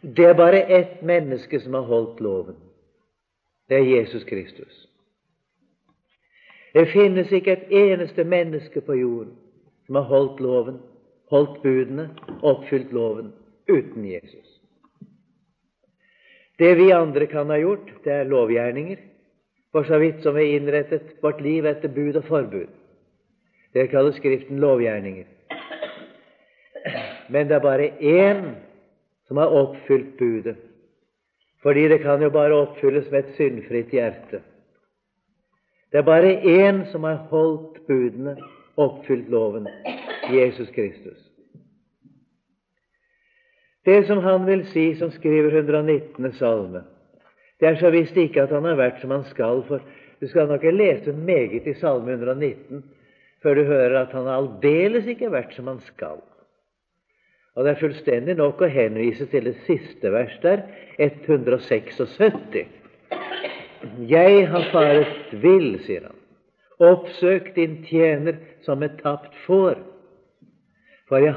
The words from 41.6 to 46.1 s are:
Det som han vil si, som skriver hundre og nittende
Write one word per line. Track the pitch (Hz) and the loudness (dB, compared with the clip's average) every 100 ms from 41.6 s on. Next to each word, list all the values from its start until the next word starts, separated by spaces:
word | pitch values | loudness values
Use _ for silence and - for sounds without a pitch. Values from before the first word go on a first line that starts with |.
| _ _ _ _ _ _ _ _ _ _ _ _ _ _ _ _ _ _ _ _ _ _ | _ _ _ _ _ _ _ _ _ _ _ _ _ _ _ _ _ _ _ _ _ _
Det | 185 202 196 | 4 4 4
som | 202 | 0
han | 185 190 185 | 2 0 2
vil | 190 - | -2 -2
si, | 160 160 | 0 0
som | 156 170 | 0 -6
skriver | 156 160 151 151 156 | -4 0 2 2 2
hundre | 147 151 | 0 -2
og | 151 | 0
nittende | 147 151 | -2 -4